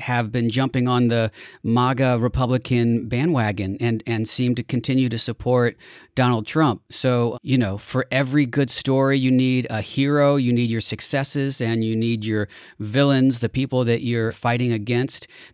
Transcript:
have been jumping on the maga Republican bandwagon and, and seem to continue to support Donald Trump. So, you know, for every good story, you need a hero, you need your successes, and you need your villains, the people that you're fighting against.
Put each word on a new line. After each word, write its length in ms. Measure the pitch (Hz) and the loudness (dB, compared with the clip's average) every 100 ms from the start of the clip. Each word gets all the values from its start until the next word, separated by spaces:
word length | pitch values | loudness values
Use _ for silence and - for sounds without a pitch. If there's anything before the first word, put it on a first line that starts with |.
have 320 | - 123 110 | -4 -2 -2
been 180 | 123 117 | -2 0
jumping 380 | 117 135 131 123 | 0 0 0 2
on 180 | 123 120 | 2 4
the 240 | 117 110 - - - | 2 0 -4 -18 -8
maga 560 | 113 117 127 131 131 120 | 0 2 2 2 2 2
Republican 880 | 117 - 123 127 - 120 117 117 - | 0 0 0 0 0 2 2 0 -2
bandwagon 680 | 120 156 143 107 98 95 98 | -2 0 0 0 -2 -4 -4
and, 240 | 120 110 - | -2 -2 -4
and 180 | 113 110 | -4 -2
seem 300 | - 123 120 | 0 0 -2
to 80 | |
continue 440 | - 123 113 131 127 | -4 -4 0 0 0
to 100 | 113 | -2
support 580 | - 117 123 123 120 - - - - - | -4 -4 0 2 2 -2 -14 -20 -6 0
Donald 320 | 127 120 107 | 2 0 -2
Trump. 340 | 156 151 104 - | 2 2 0 -8
So, 480 | - 131 123 120 120 | -4 0 0 0 -4
you 140 | - 131 | 0 0
know, 220 | 104 98 | 0 -4
for 260 | - 127 - | -4 -4 -2
every 340 | 127 135 143 | -2 0 2
good 260 | 135 143 135 | 2 0 0
story, 460 | - - 131 135 139 | -2 0 2 2 2
you 140 | 131 | 4
need 380 | 127 131 127 120 | 4 4 0 -2
a 100 | 110 | -6
hero, 540 | 101 - 139 147 143 | -4 -2 2 4 4
you 180 | 143 123 | 4 2
need 160 | 120 120 | 2 2
your 120 | 113 | 0
successes, 800 | - 107 - 139 135 147 139 135 | -4 -6 -4 -4 -2 -2 -4 -2
and 240 | 117 113 | -2 0
you 100 | 110 | 0
need 300 | 113 113 117 | 0 0 -2
your 240 | 107 107 104 - - - | -2 -2 -4 -8 -20 -12
villains, 580 | 107 127 143 135 131 120 | -2 2 4 4 2 2
the 100 | 117 | -2
people 360 | 131 131 127 | -2 -2 0
that 180 | 120 117 | 0 0
you're 300 | 123 120 113 | 0 -2 -2
fighting 400 | 117 120 120 123 | -2 -2 0 0
against. 560 | 113 104 123 131 - - - - | -2 0 -2 -2 -6 -12 -18 -16